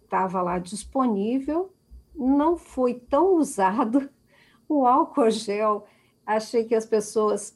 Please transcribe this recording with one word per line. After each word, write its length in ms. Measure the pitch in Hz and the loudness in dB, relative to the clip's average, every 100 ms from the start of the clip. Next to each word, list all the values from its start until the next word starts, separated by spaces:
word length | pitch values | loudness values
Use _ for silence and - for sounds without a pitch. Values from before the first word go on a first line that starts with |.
| _ | _
tava 320 | 185 190 185 | -4 -2 -2
lá 200 | 180 180 | -4 -4
disponível, 1120 | 180 208 - 269 254 202 208 262 269 311 381 _ _ - _ | -6 -12 -6 -2 0 0 -2 -2 -2 -4 -4 _ _ -20 _
não 420 | 339 254 285 302 339 | -6 0 2 2 0
foi 380 | - - 254 | -6 -2 -2
tão 400 | 247 - 277 359 | -2 -2 2 4
usado. 760 | 349 285 - 196 214 220 262 269 _ _ _ _ _ _ | 4 2 0 0 0 0 0 -2 _ _ _ _ _ _
O 180 | 302 247 | 2 4
álcool 440 | 254 320 - 226 | 4 2 2 2
gel, 580 | 214 - 208 214 208 - _ _ _ | 0 -4 -2 0 0 -6 _ _ _
achei 380 | - 220 220 240 | -4 -4 0 -2
que 100 | 226 226 | 0 -2
as 100 | 220 | 0
pessoas 640 | 214 208 226 214 208 - | -2 0 0 0 0 -6